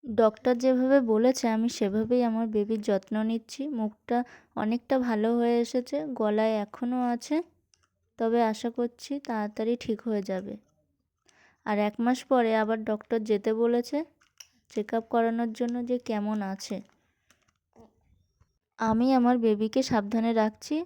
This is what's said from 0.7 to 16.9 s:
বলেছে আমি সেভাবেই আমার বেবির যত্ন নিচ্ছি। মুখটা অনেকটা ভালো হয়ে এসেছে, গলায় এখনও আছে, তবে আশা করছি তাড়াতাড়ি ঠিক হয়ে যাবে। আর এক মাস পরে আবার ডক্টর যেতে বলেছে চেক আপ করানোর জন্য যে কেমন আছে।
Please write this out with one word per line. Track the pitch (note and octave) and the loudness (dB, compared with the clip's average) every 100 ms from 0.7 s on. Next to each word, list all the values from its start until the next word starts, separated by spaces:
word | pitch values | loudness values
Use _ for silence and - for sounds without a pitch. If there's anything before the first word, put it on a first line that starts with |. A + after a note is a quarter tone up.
| B3+ C4 C#4 | 2 6 4
বলেছে | A#3+ G#3+ A#3+ C4 A#3 | 4 4 4 2 0
আমি | A3 A#3 | 0 -2
সেভাবেই | - G3+ G#3 A3 B3 | 0 0 0 2 2
আমার | A#3+ A3 A3+ | 2 0 -2
বেবির | G#3+ G#3 A3+ | -2 0 -2
যত্ন | G#3+ G3 - G#3+ | 0 -2 0 -2
নিচ্ছি। | A3 A3+ - - C#4 | -2 -4 -6 -10 -6
মুখটা | B3 G#3+ G#3+ - A#3+ B3 - _ - | -4 -6 -8 -4 -2 -2 -12 _ -6
অনেকটা | G#3+ A#3+ _ C4 | -4 -4 _ 0
ভালো | B3 G#3+ A3 A#3+ | 0 0 0 2
হয়ে | A#3 A#3+ | 2 2
এসেছে, | A#3 B3+ B3 C#4+ D#4 | 0 -4 -4 -6 -6
গলায় | B3 G#3+ G#3+ A3 A3 | -2 0 2 0 0
এখনও | G3+ - A#3+ B3+ B3 | -6 -6 -4 -2 -2
আছে, | A#3+ - D4+ F4 _ _ _ _ _ _ - | -4 -2 -4 -4 _ _ _ _ _ _ -4
তবে | A3+ A#3 | 0 2
আশা | A3+ A3 A#3 | 2 0 -6
করছি | A#3 A#3+ _ - C#4+ | -4 -6 _ -10 -10
তাড়াতাড়ি | C#4 A3 G#3+ G#3+ A3 A#3+ | -6 -6 -6 -4 -2 -2
ঠিক | - G#3+ | -2 -4
হয়ে | A#3+ G#3 | -2 -4
যাবে। | G3 F#3 G3+ G#3 _ _ _ _ _ _ _ _ _ _ - | -4 -6 -8 -14 _ _ _ _ _ _ _ _ _ _ -4
আর | G#3 | 0
এক | G#3 G#3 | 0 0
মাস | A#3 B3+ | 0 0
পরে | - C4 A3+ A3 | 2 2 4 2
আবার | G#3+ A3 | 0 -2
ডক্টর | A3 G#3+ - A3+ | -2 -4 -2 -4
যেতে | A3 G#3 A3 | 0 0 0
বলেছে | A3 A#3 A#3+ A#3+ C#4+ E4 _ _ _ - _ _ | 2 2 2 0 -4 -6 _ _ _ -20 _ _
চেক | - G#3+ | -8 -4
আপ | A#3 A3+ | -4 0
করানোর | A#3+ A3+ A3+ A#3 | 0 0 0 -4
জন্য | A3 A#3+ A#3+ | -4 -4 -4
যে | A#3+ B3 | -2 -4
কেমন | B3 G#3+ G#3 G#3+ | -2 -4 -2 -4
আছে। | F#3+ F#3+ - G3 - | -6 -8 -8 -10 -12